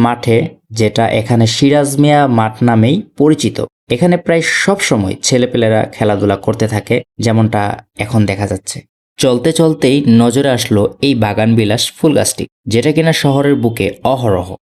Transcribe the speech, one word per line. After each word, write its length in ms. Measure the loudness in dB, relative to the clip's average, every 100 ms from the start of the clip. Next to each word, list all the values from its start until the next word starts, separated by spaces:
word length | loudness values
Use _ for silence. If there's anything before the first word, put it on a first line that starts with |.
| 2
মাঠে, 320 | 0 0 0 0 -8 _ -2
যেটা 260 | 0 0 0 -2
এখানে 260 | 0 2 2 2
সিরাজ 340 | 2 2 0 2
মিয়া 200 | 2 4 2
মাঠ 280 | 2 0 0 0
নামেই 260 | 2 2 0 -4 0
পরিচিত। 380 | 2 2 -2 -4 -8 _ _
এখানে 220 | -2 0 0 0
প্রায় 180 | -2 0 -2
সব 140 | -2 -2 -2
সময় 260 | -2 -2 -4 -2
ছেলেপেলেরা 540 | 0 0 0 0 0 -2 -2
খেলাধুলা 420 | -2 0 0 -2 -4
করতে 200 | -4 -2
থাকে, 220 | -4 -2 -4 -4 -4
যেমনটা 380 | 0 2 2 0 -4 -6 -12 -10
এখন 180 | -4 0 0
দেখা 180 | -2 -4
যাচ্ছে। 260 | -6 -8 -14 -16 _ _ -2
চলতে 260 | 0 2 0 2
চলতেই 380 | 2 2 0 2 4 4
নজরে 280 | 4 2 0 -2
আসলো 240 | 0 0 0 -2 -2
এই 60 | 0
বাগান 260 | -2 0 2 2
বিলাস 260 | 0 -2 -4 -2
ফুল 160 | 0 0
গাছটি, 240 | -2 -6 -10 _ -4
যেটা 180 | 0 0 0
কিনা 180 | 0 0
শহরের 340 | 0 2 0 0
বুকে 240 | -2 -2 -4 -4
অহরহ। 440 | -4 -2 0 -2 -4 -14